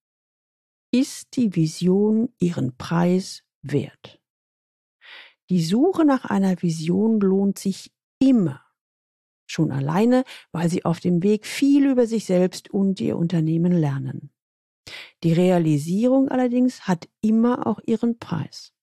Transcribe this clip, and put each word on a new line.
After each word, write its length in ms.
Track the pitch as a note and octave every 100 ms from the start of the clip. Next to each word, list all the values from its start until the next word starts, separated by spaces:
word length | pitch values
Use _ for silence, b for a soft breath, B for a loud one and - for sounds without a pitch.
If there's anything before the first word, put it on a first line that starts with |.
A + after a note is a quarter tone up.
| _ _ _ _ _ _ _ _ _
Ist 460 | B3 C#4 - - -
die 180 | A3
Vision 760 | E3+ D#3 - F3+ F#3+ G#3+ A3 A#3+ -
ihren 380 | F3 C#3 C3 -
Preis 640 | - E3+ F3 F#3 F#3+ - _ _
wert? 600 | C#3 C#3+ - - - _ _ _ _ _ _ _ _ _ B B B B _
Die 120 | F3+
Suche 440 | D#3+ A3+ F4+ F4+ D4+
nach 180 | C4
einer 380 | - G3+ F#3+ F3+
Vision 580 | F3 D#3+ D#3+ F#3+ A3+ A3
lohnt 380 | G3 F#3+ G3+ -
sich 340 | G3 - - _ _ _
immer. 440 | C4+ A#3+ D#3+ C3+ _ _ _ _ _ _ _ _ -
Schon 240 | - D3
alleine, 540 | C#3 C#3 F3 A#3 B3+ C4 B B
weil 200 | E3 E3+
Sie 160 | F3+ E3
auf 120 | E3+
dem 240 | F3+ F3
Weg 220 | G3+ G#3+
viel 460 | - - C#4 C#4+ C#4
über 160 | B3+ A3+
sich 180 | A3+
selbst 460 | - F3+ F#3 - -
und 320 | G3+ G3 F#3+
Ihr 160 | D3 -
Unternehmen 540 | E3+ E3+ D#3 E3 F3
lernen. 580 | F3 D3 C3+ C3 - C#3+ _ _ _ _ _ B B B _
Die 100 | E3
Realisierung 960 | E3 F3+ F3 D#3 D3 D#3+ F#3+ B3+ C4+ C4+
allerdings 580 | B3+ B3+ B3 B3+ - -
hat 220 | E3+ - _
immer 460 | G#3+ A3 A#3+ B3 -
auch 140 | G#3+
ihren 340 | - A3 A#3 A#3
Preis. 540 | - - - - - _